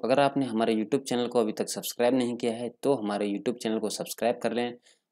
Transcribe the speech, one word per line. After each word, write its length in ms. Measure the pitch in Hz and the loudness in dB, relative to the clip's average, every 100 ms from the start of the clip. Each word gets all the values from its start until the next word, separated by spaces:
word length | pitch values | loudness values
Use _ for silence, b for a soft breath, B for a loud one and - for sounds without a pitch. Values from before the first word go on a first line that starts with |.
अगर 160 | 113 131 | 2 4
आपने 260 | 139 139 127 | 4 2 0
हमारे 300 | 110 113 110 | 2 2 2
YouTube 280 | 107 139 | 2 -2
चैनल 240 | 135 123 120 | 0 -2 0
को 120 | 123 | 2
अभी 120 | 110 | 0
तक 160 | - 101 | 0 -4
सब्सक्राइब 440 | 101 - - 120 | -4 -8 0 2
नहीं 240 | 131 120 117 | 4 0 0
किया 160 | 120 | -2
है 160 | 113 120 | -2 -6
तो 220 | - 139 131 | -2 0 0
हमारे 340 | 104 101 104 | 0 0 0
YouTube 320 | 101 123 113 | 0 -2 -2
चैनल 160 | 113 110 | -2 -2
को 100 | 107 | -2
सब्सक्राइब 480 | - 92 - 113 120 | -4 -8 -2 0 0
कर 100 | 117 | -2
लें 200 | 113 120 120 b b _ | -2 -4 -6 b b _